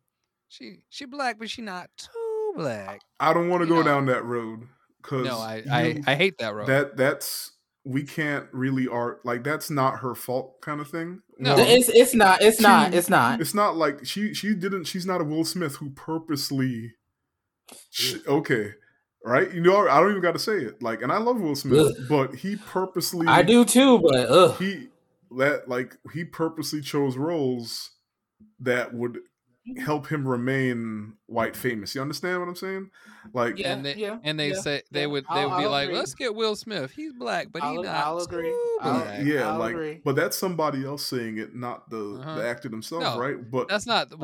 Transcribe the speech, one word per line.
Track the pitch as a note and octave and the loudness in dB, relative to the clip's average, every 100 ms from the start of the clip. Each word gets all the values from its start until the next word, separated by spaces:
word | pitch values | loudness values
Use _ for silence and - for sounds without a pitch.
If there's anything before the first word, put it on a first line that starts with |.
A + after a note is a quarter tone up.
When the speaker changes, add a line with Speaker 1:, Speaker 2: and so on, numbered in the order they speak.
| _ _ _ _ _ | _ _ _ _ _
Speaker 1:
She, | - A#3 F3+ _ | -20 -20 -20 _
she | - C#4 | -16 -12
black, | C#4+ B3+ A3 | -6 -4 -4
but | A3 | -8
she | - | -10
not | A3 F3+ - - | -10 -12 -14 -18
too | - A#4 A4+ A4 G#4+ D#4+ | -16 -10 -6 -4 -4 -4
black. | D3 A2 G2 G2+ _ - | -6 -6 -10 -16 _ -2
Speaker 2:
I | C#3+ | 2
don't | E3+ F3 | 2 2
wanna | F3 | 0
Speaker 1:
You | E3 | 2
Speaker 2:
go | E3 | 4
Speaker 1:
know. | |
Speaker 2:
down | D#3 C#3+ C3+ | 4 2 2
that | B2 | 0
road, | A#2 A#2+ A2+ A2 B2 _ _ _ | -2 -6 -6 -10 -16 _ _ _
'cause | - C3+ | -8 -4
Speaker 1:
No, | B2+ A#2 | -4 -4
I, | A2 A2 C#3 | -6 -8 -2
I, | A#2+ | 2
Speaker 2:
you, | A#2+ A#2+ C3+ | 2 0 0
Speaker 1:
I | C#3+ | 2
hate | F#3+ - | 0 -2
that | A2+ | -6
road. | G#2+ G#2 | -4 0
Speaker 2:
that, | C3+ C#3+ A#2 | 2 2 0
that's, | C3 D3 - - - _ _ _ | 0 0 -6 -10 -12 _ _ _
we | C#3 C3 | -6 -6
can't | C#3+ - D3+ C#3+ - | -4 -4 -4 -4 -6
really | C3 C3 C3 B2+ | -4 -2 0 -2
art, | A#2+ A#2+ A2+ | -2 -4 -4
like, | A#2+ A#2+ | -6 -4
that's | C3 D3+ - | -4 -6 -4
not | C#3+ C3 A2 | 0 0 0
her | B2+ | -6
fault | A2+ - B2+ B2+ _ | -6 -6 -6 -6 _
kind | - D3 | -10 -10
of | D3 | -8
thing. | E3 E3 F#3 _ - | -10 -10 -12 _ -4
Speaker 1:
No. | B3+ G#3 | 2 6
Speaker 2:
One. | A#3 | 8
Speaker 3:
It's, | B3 A#3+ | 6 8
it's | A3 B3 | 8 8
not, | A#3 G3 F#3 | 8 6 8
it's | G#3 A3+ | 6 8
Speaker 2:
Two, | |
Speaker 3:
not, | G#3 F3+ D3+ | 8 8 8
it's | F3 E3+ | 4 4
not. | E3+ A#2+ C3+ | 4 4 2
Speaker 2:
it's | D#3 | -2
not | G#3 G#3 D#3+ | 0 0 2
like | D3+ D3 | 0 -2
she, | C3 G3 G#3 | -6 -4 -4
she | - G3 | -4 -4
didn't, | G#3 F#3+ F#3+ | -2 -2 -4
she's | D3+ F#3 F3+ | -6 -6 -4
not | F3+ | -2
a | |
Will | D3+ D#3 | -2 -2
Smith | D#3+ F#3 D#3+ C#3 | -2 -2 -4 -6
who | D3 | -10
purposely, | C#3 - D#3+ D#3+ C#3+ - C3+ C3 A#2 A#2 - _ _ _ _ _ _ - - - | -10 -6 -6 -4 -4 -2 -2 -2 -4 -10 -16 _ _ _ _ _ _ -20 -20 -12
sh-, | - C3 | -6 -6
Speaker 3:
Ugh. | A#2 - | -4 -2
Speaker 2:
okay, | C#3+ D#3 B2 G#2 - _ _ _ _ | 0 0 -2 -2 -10 _ _ _ _
right? | A2 B2+ F#3 | 0 0 0
You | F3 | 2
know, | F3 G3 F3 | 4 6 6
I | C#3+ | 6
don't | F#3+ | 6
even | G3+ | 4
gotta | F3 D#3+ | 0 0
say | - G#3 | -2 -2
it. | A2+ - | -4 -6
Like, | A#2 A2+ | -6 -4
and | B2 | -2
I | F#3 | 0
love | A3+ B3 | 0 0
Will | E3 C#3+ | -2 -2
Smith, | C3+ C#3 C#3+ C3+ | 2 4 4 2
Speaker 3:
Ugh. | C3 | 0
Speaker 2:
but | D3 C3 | 2 0
he | C3 F#3+ G#3 | -4 -8 -8
purposely | - F#3+ F#3 F3+ - F3 E3 | -6 -4 -2 -2 -4 0 4
Speaker 3:
I | F3+ | 6
do | F3 A#3+ | 8 8
too, | A#3+ B3 C4+ A#3 | 8 8 8 8
but | E3 B2+ A#2+ | 8 6 6
ugh. | D#3 E3+ - | 8 8 6
Speaker 2:
he, | F#3+ F3+ - _ _ _ _ B2 | -4 -6 -12 _ _ _ _ -2
that, | C#3 C#3+ B2+ | 0 0 -4
like, | B2+ B2+ - - | -6 -6 -10 -14
he | - | -10
purposely | E3+ - D#3+ D#3+ C#3+ D3+ | -10 -6 -6 -6 -8 -8
chose | C#3 D3+ C#3 B2+ | -6 -2 -2 -2
roles | D3+ E3+ C3+ B2 A#2 - - _ _ _ _ _ - - | -4 -2 -2 -4 -6 -12 -14 _ _ _ _ _ -20 -6
that | B2 B2 A#2 | -2 0 -2
would | A#2 A#2+ G#2+ - _ _ _ | -4 -6 -6 -16 _ _ _
Speaker 3:
Mm-hmm. | - B3+ | -16 -8
Speaker 2:
help | C3 D3+ C#3 | -4 -4 -4
him | D#3 C3+ | -4 -2
remain | A#2+ B2 C3+ C3 A#2+ A2+ G#2+ G#2 - - | -2 -2 0 0 -2 -6 -8 -12 -16 -8
white | A2+ A2+ | -4 -4
famous. | A2 B2+ A2 F#2+ | -4 -6 -4 -6
You | C3+ | -8
understand | C#3 D3 F3+ F3+ | -8 -6 -6 -6
what | F3 | -6
I'm | F3+ | -8
saying? | F#3+ G3 G3 _ - - G#2+ | -8 -10 -12 _ -20 -20 -8
Like | A#2+ A#2+ F#2+ | -2 -2 -2
Speaker 3:
Yeah, | C3+ | -4
Speaker 1:
And | C3+ C#3 | -4 -6
they, | |
Speaker 3:
yeah, | C#3+ G3+ A#2 | -6 -8 -6
Speaker 1:
and | D3 D#3 | -6 -4
they | D3 | -2
Speaker 3:
yeah, | E3 | -4
Speaker 1:
say, | F3 C#3 - | -4 -6 -6
they | C#3+ | -4
Speaker 3:
yeah. | D3 | -4
Speaker 1:
would, | C#3+ | -4
they | C3+ | -4
Speaker 3:
I'll, | D#3+ C#3+ | -2 0
Speaker 1:
would | - | 0
be | G3+ | 0
Speaker 3:
I'll | |
Speaker 1:
like, | - | 0
Speaker 3:
agree. | G3 F#3 | -2 -4
Speaker 1:
"Let's | D#4 - | -6 -6
get | C4 | -6
Will | G#3+ A3 G#3 | -2 -2 -4
Smith. | - G3 C3 | -6 -8 -8
He's | - D#4 | -10 -14
black, | B3 A#3+ F3+ - | -10 -6 -6 -6
but | - | -6
he | D3 | -6
Speaker 3:
I'll, | E3 | -6
Speaker 1:
not | F#3 D#3 D3+ | -4 -4 -2
Speaker 3:
I'll | E3+ | -4
agree. | F3 F3 E3 | -6 -6 -4
Speaker 1:
too | A#4+ A#4+ D3 | -4 -4 -4
Speaker 3:
I'll, | - B3+ | -2 -2
Speaker 1:
black." | - - | -4 -4
Speaker 2:
Yeah, | C#3+ D3 A2+ | -2 0 -2
Speaker 3:
I'll | - | -2
Speaker 2:
like, | A2 E3 | -4 -6
Speaker 3:
agree. | D#3 D#3+ | -8 -6
Speaker 2:
but | C#3+ C#3 | -4 0
that's | - - | -2 -2
somebody | F#3+ D#3+ D3+ C3+ | -4 -2 -2 -4
else | C3+ C#3+ - | -6 -8 -6
saying | B2+ A2+ A2 | -6 -6 -8
it, | A2 | -10
not | A2 B2 - - | -10 -10 -12 -10
the, | A2+ G#2 G2+ | -8 -8 -10
Speaker 1:
Uh-huh. | C#3+ D#3 | -10 -6
Speaker 2:
the | A#2+ | -6
actor | A#2+ C3 | -6 -10
themselves, | A2 - E3 | -12 -10 -6
Speaker 1:
No, | E3 A2+ | -4 -4
Speaker 2:
right? | C3 C#3+ A2+ | -4 -6 -6
But | B2+ E3 | -4 -2
Speaker 1:
that's | G3+ A#3 | -4 -2
not | G#3+ C#3+ | -2 -2
what | D#3+ | -6